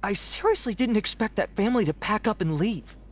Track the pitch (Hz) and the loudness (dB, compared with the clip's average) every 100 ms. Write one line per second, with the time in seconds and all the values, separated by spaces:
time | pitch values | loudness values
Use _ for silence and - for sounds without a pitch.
0 | 202 202 - - 415 427 254 196 247 214 | -2 -2 0 0 2 2 0 -2 2 2
1 | - - 220 - 156 - 208 247 175 156 | 0 -2 -2 -2 -4 0 2 2 2 -2
2 | - 208 226 214 170 151 196 190 - - | -2 0 0 0 0 0 0 -2 -10 -20
3 | - | -20